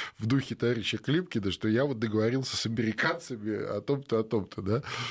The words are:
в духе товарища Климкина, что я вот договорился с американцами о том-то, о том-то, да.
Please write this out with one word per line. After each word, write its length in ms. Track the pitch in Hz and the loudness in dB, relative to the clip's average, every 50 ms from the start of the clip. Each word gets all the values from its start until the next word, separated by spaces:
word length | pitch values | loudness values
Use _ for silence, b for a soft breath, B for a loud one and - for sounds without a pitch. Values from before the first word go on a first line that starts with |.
| B B B - | B B B -4
в 80 | 110 | 0
духе 280 | 110 135 135 131 - 113 | 2 2 2 2 0 -2
товарища 440 | - 120 120 120 113 104 - 120 107 | 0 2 2 2 2 0 -2 -4 -2
Климкина, 520 | - 127 143 175 180 - - 113 98 98 | 0 2 2 2 2 0 -2 0 0 0
что 180 | 87 - - 110 | 0 0 2 2
я 160 | 107 120 143 | 4 4 2
вот 140 | 143 131 110 | 2 0 0
договорился 580 | 117 110 104 107 107 117 127 135 127 - - | 0 2 2 4 4 4 2 0 0 -2 -2
с 100 | - - | -2 -2
американцами 880 | 117 113 123 113 110 107 - - 160 170 165 - - 127 107 104 107 104 | -2 0 0 0 0 0 0 0 0 0 -2 -4 -8 -8 -6 -4 -4 -2
о 240 | 101 101 101 101 104 | -2 -2 -2 -4 -2
том-то, 380 | - - 143 139 139 - 117 113 | 0 0 -2 -2 0 0 0 0
о 40 | 110 | 2
том-то, 380 | 113 123 107 92 - - - | 2 0 0 0 -2 -6 -4
да. 200 | 98 95 110 127 - B B B 123 B | -2 0 0 0 0 B B B -6 B